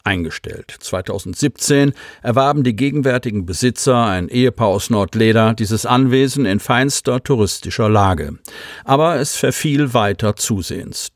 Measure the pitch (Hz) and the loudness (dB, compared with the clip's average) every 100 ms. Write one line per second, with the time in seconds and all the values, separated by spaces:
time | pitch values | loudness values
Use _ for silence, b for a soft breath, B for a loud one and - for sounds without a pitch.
0 | - 95 82 - - - - - - 92 | -4 -4 -4 -8 -12 -14 -16 -16 -8 -6
1 | - 98 - 92 143 - - 139 143 - | -6 -8 -8 -2 -2 -2 0 2 2 0
2 | B B 120 117 135 147 127 101 139 147 | B B -2 2 2 2 0 0 -2 0
3 | 135 123 123 104 90 92 123 117 - 120 | 0 0 -2 -4 -4 0 0 0 2 2
4 | 117 92 87 123 127 - 110 98 - 110 | 2 -2 -2 2 0 2 0 0 0 0
5 | 98 113 113 113 110 113 104 110 98 127 | 0 2 4 4 2 2 -2 -2 2 2
6 | 131 131 135 139 113 101 - 120 135 - | 4 4 2 2 0 0 0 0 2 -2
7 | - 127 - 131 101 - - - 107 107 | -2 -2 0 0 2 -2 -8 -2 2 4
8 | 98 87 73 80 - B B B B 139 | 4 0 -4 -10 -16 B B B B 2
9 | 160 156 135 - 131 - 156 139 143 120 | 2 0 -2 -2 -2 0 0 0 2 2
10 | 104 101 107 104 - 104 87 87 87 - | 0 0 -2 -2 -2 -4 -4 -8 -10 -12
11 | - | -10